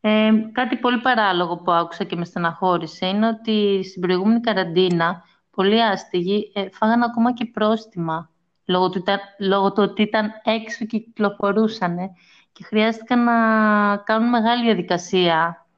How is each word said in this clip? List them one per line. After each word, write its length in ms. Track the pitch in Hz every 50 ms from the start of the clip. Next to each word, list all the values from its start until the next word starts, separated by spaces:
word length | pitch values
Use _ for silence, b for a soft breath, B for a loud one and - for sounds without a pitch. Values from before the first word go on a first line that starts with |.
Ε, 300 | - 214 214 214 214 220 220 214 220 - -
κάτι 240 | - 254 240 269
πολύ 220 | - - 247 247 240
παράλογο 580 | 240 269 247 226 214 202 180 175 180 165 175
που 160 | 175 175 180 175
άκουσα 320 | 170 170 165 - - 202
και 120 | 202 -
με 80 | 165 170
στεναχώρησε 840 | 165 - 185 170 170 170 - - 185 180 170 175 170 - - -
είναι 200 | 185 190 208 214 226
ότι 560 | 226 220 226 - 220 214 208 202 196 190 190
στην 180 | 190 - - 180
προηγούμενη 380 | 180 185 180 190 214 226 233
καραντίνα 840 | 233 233 208 190 185 170 165 175 185 185 175 170 165 165 175 175 B B B B B _
πολλοί 320 | _ - 190 196 208 226 233
άστεγοι, 720 | 220 196 190 - - - 180 175 180 202 208 208 - _
ε, 140 | 208 196 190
φάγανε 340 | _ - 214 220 226 240 240
ακόμα 280 | 233 233 233 226 240 247
και 120 | 233 240
πρόστιμα 880 | 220 _ - 220 214 226 220 220 - _ 180 170 160 160 165 165 _ _ _ _ _ _ _ _
λόγω 260 | - 180 180 185 185
του, 80 | 185 196
ήταν, 200 | 175 208 202 196 196 - - _
λόγω 340 | 202 190 196 196 190 196 196
του 100 | - 202
ότι 200 | 196 196 - 214
ήταν 300 | 208 - 220 214 214 214 - -
έξω 420 | - 220 226 220 - - - 240
και 140 | 214 - 214
κυκλοφορούσανε 1120 | 220 - - - 214 202 202 - - 202 196 214 220 214 214 - 190 175 175 175 180 190 185 b b b b b b b _
και 120 | - -
χρειάστηκαν 600 | - - 214 214 226 226 226 226 - 247 240 240
να 720 | 233 233 233 226 220 220 220 214 214 208 208 208 202 202
κάνουν 320 | 202 202 - 220 220 226 240
μεγάλη 360 | 247 233 214 226 240 247 233
διαδικασία 1000 | 233 214 175 175 - 180 170 175 - - 185 180 175 165 160 160 170 170 - _ _ _